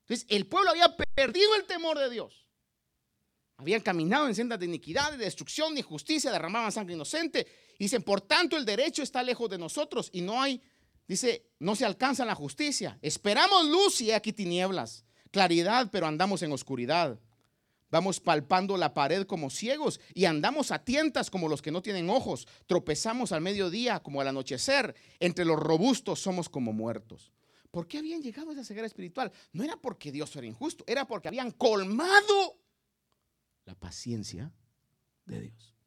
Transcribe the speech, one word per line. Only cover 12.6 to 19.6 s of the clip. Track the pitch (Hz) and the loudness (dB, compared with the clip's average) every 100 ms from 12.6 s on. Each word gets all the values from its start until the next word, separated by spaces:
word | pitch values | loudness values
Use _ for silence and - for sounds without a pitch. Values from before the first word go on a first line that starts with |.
| 294 254 180 98 | -2 -2 -6 -6
Esperamos | 156 - 202 226 370 392 | -6 -2 0 4 6 6
luz | 311 339 403 - | 6 6 4 4
y | 220 | 2
he | |
aquí | 220 220 | 0 0
tinieblas. | 214 180 175 190 180 113 - _ _ _ | -4 -2 0 0 -2 -6 -12 _ _ _
Claridad, | 196 180 170 175 240 233 | 2 4 6 4 2 0
pero | 196 | -2
andamos | 160 151 208 185 | -2 0 0 0
en | 160 | -2
oscuridad. | 135 - 131 120 165 160 113 _ _ _ _ _ _ _ | -4 -6 -6 0 2 0 -4 _ _ _ _ _ _ _
Vamos | 160 190 175 | 2 2 0
palpando | - 151 131 185 196 | 2 2 4 2 2
la | 196 151 | 0 0
pared | 156 139 185 | 2 2 0
como | 190 180 139 | -2 -4 -4
ciegos | - | -4